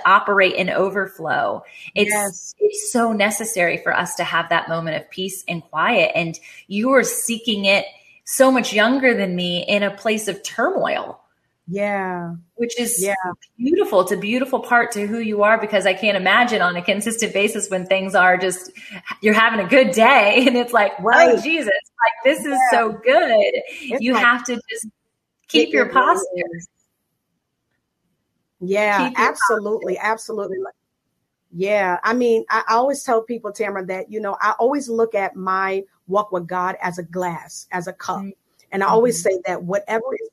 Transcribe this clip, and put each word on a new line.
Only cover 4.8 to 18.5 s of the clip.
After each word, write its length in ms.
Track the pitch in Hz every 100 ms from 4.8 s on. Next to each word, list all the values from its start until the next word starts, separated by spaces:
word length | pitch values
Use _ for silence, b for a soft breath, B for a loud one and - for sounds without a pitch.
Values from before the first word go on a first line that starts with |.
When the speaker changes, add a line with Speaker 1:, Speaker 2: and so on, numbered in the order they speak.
| 165 156
Speaker 1:
of 120 | -
peace 360 | - 190 - -
and 160 | 170
quiet. 480 | - 151 185 226 160
And 240 | 160 170 - B B B
you 240 | 202 247
are 120 | 269
seeking 600 | - - - 226 240 202
it 220 | 196 196 - b b b -
so 260 | - 262
much 220 | 262 -
younger 400 | 208 220 269 254
than 200 | 202 190
me 300 | 180 175 175 -
in 160 | 202
a 100 | 202
place 360 | 196 226 220 202
of 160 | 180
turmoil. 760 | - - 294 320 - - - - _ _ _ _ -
Speaker 2:
Yeah. 680 | 190 202 202 185 180 170 170 _ -
Speaker 1:
Which 220 | 233 247
is 220 | 220 202
Speaker 2:
Yeah. 120 | 196 196 185 175 _ -
Speaker 1:
beautiful. 440 | 254 349 392 196
It's 100 | 185
a 60 | 190
beautiful 420 | 202 247 262 233
part 320 | - 240 233
to 140 | 208 208
who 120 | 233
you 240 | 220 208
are, 140 | 208 220
because 280 | 208 202 185
I 80 |
can't 240 | 190 214 196
imagine 440 | 185 214 233 214
on 140 | 180 175
a 60 |
consistent 520 | 175 196 233 220 214
basis 360 | 196 208 214 -
when 160 | 190 180
things 280 | 190 190
are 220 | 185 180 180
just, 360 | 185